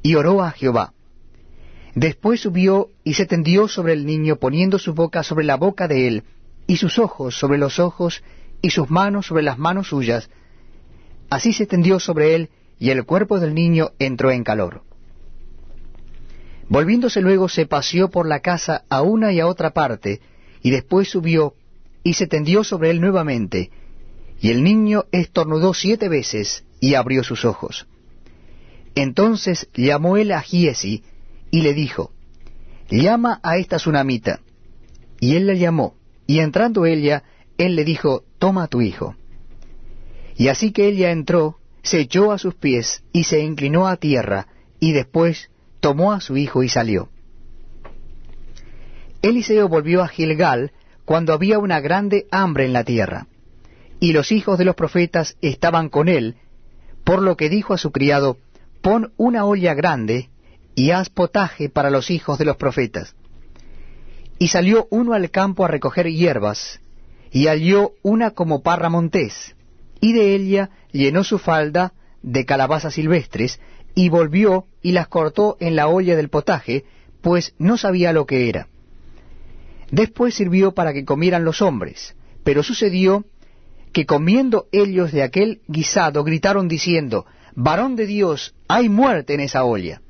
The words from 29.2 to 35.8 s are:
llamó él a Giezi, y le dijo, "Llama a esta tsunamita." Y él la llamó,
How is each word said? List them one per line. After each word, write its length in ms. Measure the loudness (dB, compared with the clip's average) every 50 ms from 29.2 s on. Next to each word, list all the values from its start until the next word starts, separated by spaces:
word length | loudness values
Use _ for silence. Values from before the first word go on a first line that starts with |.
| 2 2 2 0 -2 -4 -4 -4 -6 -10 _
llamó 420 | 0 0 2 2 2 2 2 2
él 160 | 2 2 0
a 80 | -2 -4
Giezi, 640 | -4 -2 0 2 2 2 0 -2 -6 -6 -6 -8 -10 -16 -20 -20 -20 -20 -20 -20 -8 -2
y 100 | 0 2
le 140 | 2 2 2
dijo, 380 | 0 -2 -4 -4 -8 -8 -10 -12 -20 -20 -20 -20 -20 -20 -20 -18 -18 -18 -18 -18 -20 -8 -2
"Llama 480 | 0 2 4 4 4 2 0 0 -2 -4
a 160 | -2 -2 -2 -2
esta 180 | -2 -2 -4
tsunamita." 640 | -2 -2 0 0 0 0 0 -2 -2 -2 -6 -6 -6 -12 -20 -20 _ -20 -20 -20 -20 -20 -20 -20 -20 -20 -20 -6 -2
Y 160 | 0 2 2
él 100 | 4 2
la 80 | 2 2
llamó, 400 | 2 2 2 2 0